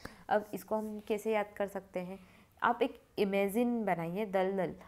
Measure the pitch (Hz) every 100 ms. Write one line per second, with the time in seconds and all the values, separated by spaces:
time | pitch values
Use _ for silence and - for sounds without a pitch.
0 | - - - 214 208 185 - 220 214 214
1 | 208 208 220 214 208 - 196 190 185 185
2 | 180 190 185 - - _ - 240 269 -
3 | - - 196 196 196 208 240 233 196 170
4 | 165 185 214 190 185 196 160 -